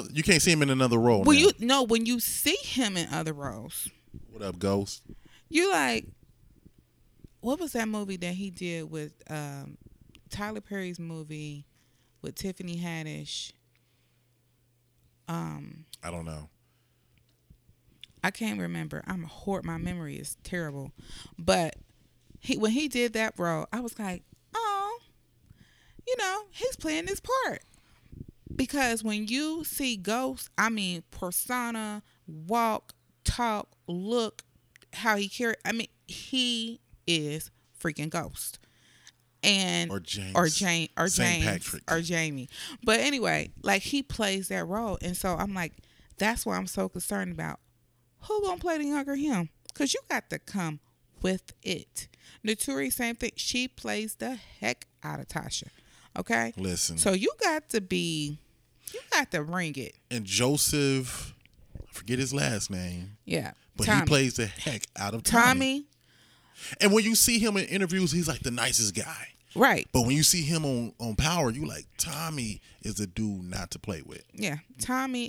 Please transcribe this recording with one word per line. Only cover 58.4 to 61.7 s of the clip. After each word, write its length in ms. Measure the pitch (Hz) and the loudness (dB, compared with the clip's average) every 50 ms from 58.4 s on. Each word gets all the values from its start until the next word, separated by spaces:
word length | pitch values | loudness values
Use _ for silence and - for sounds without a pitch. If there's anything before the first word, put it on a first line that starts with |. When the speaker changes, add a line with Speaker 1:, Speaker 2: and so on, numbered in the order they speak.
| - _ _ _ _ _ _ _ - - - | -12 _ _ _ _ _ _ _ -18 -12 -12
Speaker 2:
you 60 | 480 - - | -10 -4 0
got 200 | - 330 277 - | 2 2 2 2
to 120 | - 160 147 | -2 -4 -4
bring 320 | 156 175 185 175 156 139 | -2 -2 -2 -2 -2 -4
it. 200 | 135 120 - - _ _ - | -6 -8 -10 -12 _ _ -6
Speaker 1:
And 120 | 120 117 104 | -6 -4 -2
Joseph, 1080 | 95 98 101 123 131 147 143 - - - 147 143 139 135 131 127 123 - - - - - - _ _ _ - - - | 0 2 4 4 4 4 4 4 2 4 4 4 4 4 2 0 -2 -6 -10 -10 -12 -14 -18 _ _ _ -20 -20 -18